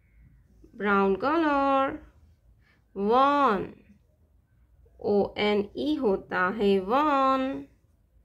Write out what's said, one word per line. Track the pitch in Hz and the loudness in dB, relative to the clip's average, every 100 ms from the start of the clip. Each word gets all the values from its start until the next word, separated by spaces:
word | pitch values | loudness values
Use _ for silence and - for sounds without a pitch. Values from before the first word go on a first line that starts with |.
| _ _ - - _ _ - - | _ _ -20 -20 _ _ -20 -6
ब्राउन | 202 196 196 190 | -2 2 2 0
कलर, | 254 330 311 285 277 269 269 302 - _ - _ _ _ _ _ _ 196 | 0 0 2 2 2 0 0 -4 -16 _ -20 _ _ _ _ _ _ -6
वन। | 202 240 277 285 269 196 - - - - _ _ _ _ _ _ _ _ - - | 0 2 4 2 2 0 -6 -14 -20 -20 _ _ _ _ _ _ _ _ -20 -10
ओ | - 202 - - | -2 0 0 -2
एन | 208 208 202 - | -2 0 -2 -6
ई | 269 | -4
होता | 302 240 190 - 180 185 | -2 0 -2 -4 -2 -2
है | 208 202 196 | 0 0 0
वन। | 185 254 302 277 269 269 262 277 277 _ _ _ _ _ | 0 0 0 2 2 0 -2 -6 -14 _ _ _ _ _